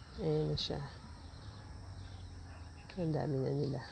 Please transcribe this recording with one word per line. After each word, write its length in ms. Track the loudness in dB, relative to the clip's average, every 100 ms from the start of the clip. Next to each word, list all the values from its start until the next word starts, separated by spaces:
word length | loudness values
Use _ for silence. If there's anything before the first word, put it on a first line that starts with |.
| -10 0
Ayan 320 | 4 6 6
na 80 | 2
siya. 240 | 2 0 -2 -6 -10 -10 -10 -10 -10 -10 -10 -10 -8 -8 -8 -8 -10 -10 -10 -10 -12 -12 -8 0
Ang 160 | 4
dami 240 | 4 4 4
na 160 | 4
nila. 280 | 4 4 2 -2